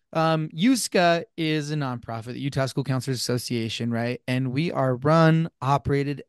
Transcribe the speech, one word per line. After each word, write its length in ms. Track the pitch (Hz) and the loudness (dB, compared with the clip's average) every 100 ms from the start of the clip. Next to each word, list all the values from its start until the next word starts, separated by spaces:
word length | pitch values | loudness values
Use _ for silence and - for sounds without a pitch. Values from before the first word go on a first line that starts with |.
| _ | _
Um, 360 | 165 160 160 156 160 | 0 2 0 -2 0
uska 680 | 233 262 - 196 175 170 - - | 2 2 2 2 4 2 -2 -4
is 360 | 156 156 147 | -2 -2 -2
a 40 | 151 | -4
nonprofit, 580 | 135 120 - 113 113 | -4 -6 -8 -10 -10
the 60 | 123 | -8
Utah 280 | 135 135 131 | -4 -2 -2
School 160 | - | -2
Counselors 340 | 135 131 135 123 | -2 -2 -2 -4
Association, 720 | - 123 - 120 113 - 117 | -2 -4 -2 -4 -4 -4 -4
right? 300 | 117 120 127 - | -2 -4 -4 -4
And 240 | 127 131 | -2 -2
we 180 | 131 170 | -2 -2
are 240 | - 131 127 | 0 0 0
run, 520 | 143 160 160 160 165 - | 4 6 6 4 0 -4
operated, 580 | 127 143 - 143 143 139 | 0 0 2 0 0 -6